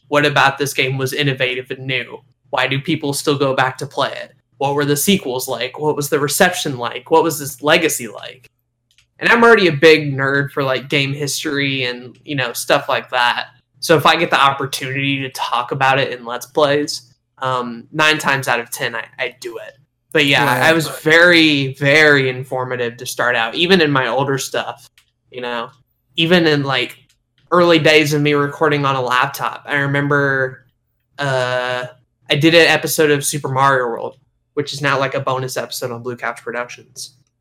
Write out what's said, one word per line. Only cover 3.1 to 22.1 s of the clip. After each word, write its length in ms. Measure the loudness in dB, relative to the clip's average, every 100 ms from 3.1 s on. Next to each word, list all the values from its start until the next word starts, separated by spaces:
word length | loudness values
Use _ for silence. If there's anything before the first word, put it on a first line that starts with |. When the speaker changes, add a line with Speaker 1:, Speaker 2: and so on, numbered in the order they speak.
Speaker 1:
still 260 | -4 -2 0
go 160 | 0
back 240 | 0 -2 -4
to 80 | -8
play 260 | -4 -6
it? 200 | -6 -16 _ _ -6
What 160 | -4
were 100 | -2
the 120 | 0 0
sequels 520 | 2 0 0 -6 -6
like? 300 | -6 -8 -6
What 180 | -4 -2
was 120 | -2
the 100 | -2
reception 580 | 0 2 0 0 -6 -6
like? 320 | -8 -10 0
What 120 | 2
was 160 | 2 -2
this 240 | -8 -6
legacy 460 | 0 2 2 -4 -8
like? 400 | -12 -18 -20 _ _ _ _ _ _ _ -6
And 100 | 0
I'm 160 | 4
already 240 | 6 6 4
a 40 |
big 400 | 6 6 6 4
nerd 360 | -2 -2 -2 -2
for, 120 | -4
like, 260 | -4 -4 -2
game 240 | -2 -2
history 720 | -4 -6 -6 -6 -4 -4 -4
and, 340 | -6 -8 -14 -18
you 100 | -10
know, 180 | -6 -6
stuff 360 | -6 0 0 0
like 220 | -4 -2
that. 380 | 0 2 0 -6 _ _ _
So 160 | 2 4
if 100 | 4
I 100 | 2
get 140 | 2
the 100 | 2
opportunity 760 | 2 2 -4 -8 -8 -4 -2 -4
to 100 | -6
talk 420 | -8 -4 -4 -4
about 260 | 0 2 2
it 120 | 0
in 120 | -6
Let's 220 | -10 -10 -6
Plays, 680 | 0 2 2 -2 -8 -12 _ _ -8
um, 480 | -4 -4 -4 -10 -8
nine 260 | 0 2 2
times 300 | 0 -2 0
out 120 | -2
of 100 | -4
ten, 240 | -8 -6 -6
I, 100 | -10 -10
I 180 | -10 -10
do 180 | -14 -14
it. 180 | -18 -20 _ _ _
But 120 | 0 2
yeah, 180 | 4 2 2
Speaker 2:
Yeah. 80 | 2
Speaker 1:
I 40 |
was 160 | 2 -2 -4
very, 760 | 4 6 8 6 6 2 -2
very 540 | -2 2 6 6